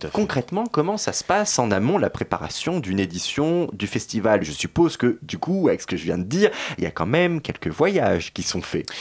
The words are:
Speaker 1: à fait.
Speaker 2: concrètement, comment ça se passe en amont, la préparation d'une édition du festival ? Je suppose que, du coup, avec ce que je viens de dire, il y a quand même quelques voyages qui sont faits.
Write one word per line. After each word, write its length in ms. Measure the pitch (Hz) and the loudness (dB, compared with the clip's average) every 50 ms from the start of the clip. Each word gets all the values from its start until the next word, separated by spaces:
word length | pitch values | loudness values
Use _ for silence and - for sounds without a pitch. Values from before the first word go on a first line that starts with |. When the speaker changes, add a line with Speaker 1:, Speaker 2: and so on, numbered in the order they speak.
Speaker 1:
à 60 | - 76 | -6 -4
fait. 40 | - | 0
Speaker 2:
concrètement, 520 | 202 214 - - 139 - - 175 196 233 | 0 0 0 0 -2 -2 -2 -2 -4 -4
comment 320 | 233 - 151 151 180 208 208 | -2 0 0 2 2 0 -2
ça 160 | - - - | -2 -2 -2
se 100 | - - | -2 0
passe 360 | - 180 202 208 - - - | 2 2 2 2 2 2 2
en 100 | 123 110 | 2 4
amont, 260 | 101 95 104 135 196 190 | 4 4 4 4 4 4
la 120 | 117 92 | 2 2
préparation 720 | - - - - - 85 78 80 - - - 160 180 180 | 0 -2 -4 -2 -2 -4 -4 -6 -8 -6 -4 -2 -2 -2
d'une 200 | 120 92 95 98 | -2 -2 0 0
édition 720 | 98 90 85 90 - - - - 147 160 170 175 165 - - | 0 0 -2 -4 -6 -4 -2 0 0 2 2 0 0 -2 -4
du 140 | 95 101 101 | -4 -4 -2
festival ? 560 | - 113 - - - 113 98 113 107 101 90 | -2 -4 -4 -4 -4 0 4 4 4 4 4
Je 80 | 76 | 0
suppose 460 | 73 - - 85 - - 170 160 - - | -4 -4 -6 -2 2 4 4 4 4 2
que, 220 | 120 123 - - | 2 2 2 0
du 160 | - - - 165 | -4 -10 -8 -6
coup, 300 | - 160 190 196 175 123 | -2 -2 0 2 4 2
avec 140 | 85 - | 2 2
ce 60 | - - | -2 -4
que 100 | 92 82 | -6 -4
je 60 | 78 | -2
viens 140 | 85 85 90 | -2 -2 -2
de 60 | 90 | -2
dire, 260 | 101 139 190 208 202 - - - - 170 - | -2 0 2 2 2 2 0 -8 -8 -6 -4
il 60 | - | -4
y 40 | 82 | -4
a 40 | |
quand 140 | - - 82 | -2 -2 -2
même 360 | 95 131 165 180 175 170 156 | 0 2 2 2 2 0 -2
quelques 260 | - - - - - 82 | -4 -6 -8 -6 -4 -4
voyages 640 | 78 - 147 190 202 175 127 98 90 87 - - - | 0 2 2 2 4 2 2 2 2 2 -2 -4 -6
qui 80 | - 90 | -6 -4
sont 180 | - - 92 | -4 -4 -4
faits. 280 | 85 - - 82 - - - - | -4 -4 -4 -4 -6 -6 -10 -12